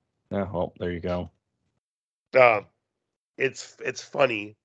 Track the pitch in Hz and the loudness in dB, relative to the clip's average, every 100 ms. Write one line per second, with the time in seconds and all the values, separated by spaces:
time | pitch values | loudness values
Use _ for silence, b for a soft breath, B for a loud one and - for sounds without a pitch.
0 | _ _ - 104 92 87 - - 90 87 | _ _ -8 -6 -4 -4 -6 -6 -6 -6
1 | 90 90 85 _ _ _ _ _ _ _ | -4 -4 -6 _ _ _ _ _ _ _
2 | _ _ - 135 120 107 - _ _ _ | _ _ 0 6 6 6 -4 _ _ _
3 | _ _ _ - 131 - - - 123 123 | _ _ _ -4 -4 -4 -18 -10 -8 -8
4 | - - 131 107 104 110 | -8 0 0 0 -10 -14